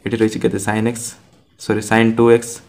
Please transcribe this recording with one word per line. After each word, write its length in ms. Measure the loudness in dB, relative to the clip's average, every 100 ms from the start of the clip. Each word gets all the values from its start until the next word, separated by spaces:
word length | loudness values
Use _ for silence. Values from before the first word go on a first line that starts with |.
ଏଠି 120 | -6 0
ରହିଛି 180 | 0 0
କେତେ? 160 | -2 -2 -4
sin 200 | -2 -2
x, 20 | -4 -12 -16 _ _ _ _
ସରି, 180 | -4 -4 0
sin 160 | 2 2 4
ଟୁ 60 | 4 4
ଏକ୍ସ 140 | 2 -16